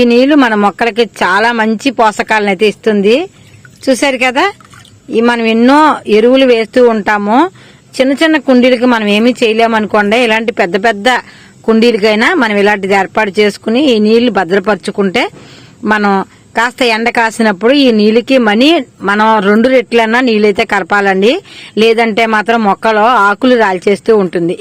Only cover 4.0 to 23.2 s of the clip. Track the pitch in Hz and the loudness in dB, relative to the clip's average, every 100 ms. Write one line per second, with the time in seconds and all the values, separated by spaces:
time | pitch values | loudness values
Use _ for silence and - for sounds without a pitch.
4 | 285 262 254 247 381 - - - - - | -2 -2 -2 -2 -4 -4 -16 -20 -20 -20
5 | - 220 240 240 226 226 240 294 302 - | -6 -2 0 0 0 2 2 4 2 0
6 | - 214 240 262 262 233 220 254 240 220 | 0 2 4 4 2 2 0 2 2 2
7 | 196 214 202 240 359 - - - _ - | -2 -2 0 0 0 -4 -20 -20 _ -4
8 | 262 277 320 311 269 247 254 247 247 233 | -2 0 0 0 0 2 2 2 0 0
9 | 208 208 233 233 233 220 226 220 208 214 | 0 0 0 0 -2 0 0 0 -2 -2
10 | 202 226 233 220 226 220 190 196 226 202 | 0 0 0 -2 -4 -4 -4 -2 -2 -2
11 | 226 240 - - - - - 220 240 220 | -2 -2 -6 -18 -20 -10 -2 2 2 2
12 | 220 214 254 370 226 202 202 208 185 196 | 2 0 0 0 0 0 0 0 -2 -2
13 | 185 - 214 190 208 - 220 233 302 220 | -2 -4 -4 -2 -2 -2 -4 -2 0 0
14 | 208 226 240 190 170 196 202 196 - 202 | 2 2 0 -2 -2 -2 -2 -4 -6 -4
15 | 196 185 359 - - - - - 214 214 | -4 -2 -6 -8 -20 -20 -20 -10 -4 -2
16 | 208 196 185 _ _ 226 240 240 247 220 | 0 -2 -4 _ _ -4 -4 -2 -2 -2
17 | 233 240 226 220 220 180 226 285 262 220 | -2 -2 -2 0 -2 0 0 2 2 2
18 | 208 220 226 262 220 208 285 339 233 _ | 2 0 0 0 2 2 2 0 -2 _
19 | 190 202 220 220 196 208 247 262 214 233 | -4 0 2 2 2 2 2 0 0 -2
20 | 220 240 262 214 208 196 220 202 175 202 | 0 0 0 0 0 0 -2 -4 -2 -2
21 | 196 190 202 349 - - - 208 226 220 | 0 0 0 -2 -6 -20 -10 -2 0 2
22 | 226 208 226 214 202 233 208 185 220 214 | 0 -2 -2 -2 -2 0 0 -2 -2 0
23 | 220 240 | 2 2